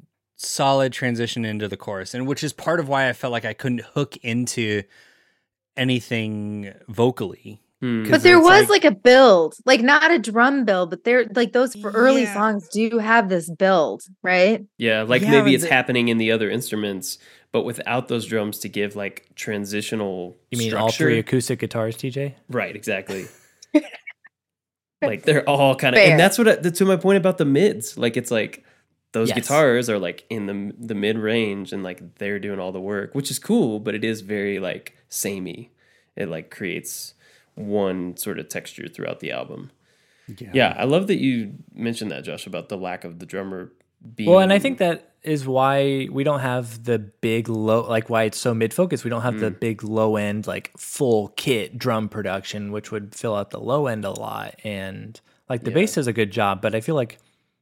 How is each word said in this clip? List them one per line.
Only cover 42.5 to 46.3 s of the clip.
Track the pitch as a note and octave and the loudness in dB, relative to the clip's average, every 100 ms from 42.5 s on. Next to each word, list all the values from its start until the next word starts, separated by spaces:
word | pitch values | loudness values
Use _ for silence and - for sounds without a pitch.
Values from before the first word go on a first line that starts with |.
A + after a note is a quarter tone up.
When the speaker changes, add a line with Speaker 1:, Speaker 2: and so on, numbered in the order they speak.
| F2+ E2+ | -12 -10
Speaker 2:
the | G2 | -10
lack | F2+ F2+ | -8 -10
of | F2+ E2+ | -12 -16
the | F2 | -12
drummer | F#2+ F#2+ F#2 F#2 _ _ _ A2+ | -10 -8 -10 -14 _ _ _ -18
being | A2+ A2+ | -2 6
Speaker 4:
Well, | F#3 | 6
and | F#3+ | 8
I | G3 | 4
think | C4+ B3+ | 2 0
that | F3 E3 _ _ | -2 -2 _ _
is | D#3+ D3+ C3 | -4 -4 0
why | C3 C3+ C#3 C#3 C3+ C3 | 2 4 4 2 0 -4
we | C3+ | -2
don't | C#3 | -2